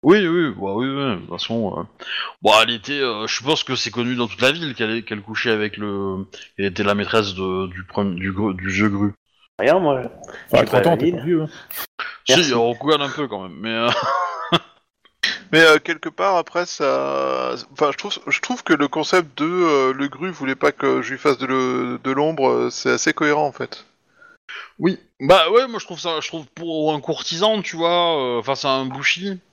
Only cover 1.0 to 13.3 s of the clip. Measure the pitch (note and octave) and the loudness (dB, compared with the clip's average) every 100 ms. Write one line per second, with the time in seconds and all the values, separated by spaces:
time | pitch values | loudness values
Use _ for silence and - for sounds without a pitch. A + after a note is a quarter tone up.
1 | C#3 F#2 - E2+ - A#2 G#2 - - _ | -2 -4 -6 -8 -4 -2 -2 -4 -10 _
2 | - - - - G2 G#2+ A2+ A#2 B2+ C#3+ | -12 -10 -10 -2 4 6 4 0 -6 -2
3 | C3 G#2+ A2+ - B2+ D3+ - B2 - G#2+ | -2 -2 -4 -4 0 0 0 -4 -4 -2
4 | A#2+ B2+ A#2 F#2+ B2 D#3 D#3+ A#2+ A2+ A2+ | -2 -2 -4 0 0 0 -6 -4 -2 -2
5 | A2 G#2+ G2+ A2 B2 A2 G#2 G#2 G#2 G2+ | -4 -10 -8 -4 0 0 -2 -4 -6 -4
6 | G2 F#2+ F#2+ - - - G2 F2+ G#2 G2+ | -4 -4 -8 -14 -20 -4 -4 0 0 0
7 | F#2+ A2+ G#2 F#2 F#2+ F#2 F#2+ F2+ F#2 - | 2 2 0 -2 -4 -2 -4 -8 -8 -2
8 | G2+ F2+ F#2+ F#2+ G#2 F2+ F#2+ F#2+ G#2+ G2 | -2 -2 -6 -2 -2 -2 -4 0 0 0
9 | G2+ G2+ _ _ _ - A2 F3 E3 C3+ | -4 -4 _ _ _ -2 4 4 4 0
10 | A#2+ - - - - - G#2+ - - E3 | -2 -12 -18 -18 0 2 4 4 4 4
11 | D3 F3 C3+ E3+ D#3 - - - - _ | 2 0 0 0 0 -10 -16 -14 -14 _
12 | - - - B2+ B2+ A#2+ A#2 A#2+ C#3+ D3+ | -12 -10 2 2 4 2 0 0 0 2
13 | C#3+ C3 C3+ | 0 -4 -6